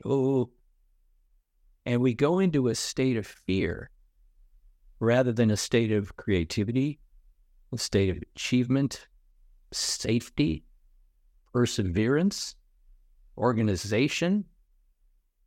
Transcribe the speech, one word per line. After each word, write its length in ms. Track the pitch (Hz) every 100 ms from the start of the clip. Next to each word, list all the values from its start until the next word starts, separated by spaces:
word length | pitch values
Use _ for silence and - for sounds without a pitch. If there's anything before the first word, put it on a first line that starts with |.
Ooh. 460 | - 135 131 135 123 _ _ _ _ _ _ _ _ _ _ _ _ _ -
And 160 | 120
we 100 | 127
go 260 | 117 139 180
into 300 | 190 147 123
a 60 |
state 420 | 113 - - 131 113
of 100 | -
fear 640 | - - 95 82 - - _ _ _ _ _ - - - _ - -
rather 320 | 113 120 123
than 200 | 113 110
a 40 | 104
state 360 | - 117 110
of 240 | 107 98 -
creativity, 840 | - 95 80 - 101 127 143 143 - - - _ _ _ -
a 60 | 123
state 320 | - 101 98
of 80 | 87 -
achievement, 720 | - - 127 123 135 139 - - _ _ _ - - -
safety, 920 | - - - - 117 - - 151 156 - _ _ _ _ _ _ _ _
perseverance, 1040 | 123 120 - 92 87 113 143 196 - - - _ _ - - _ _ - -
organization, 1080 | 120 113 107 90 101 104 143 - 170 208 185 _ _ _ _ _ _ _ _ _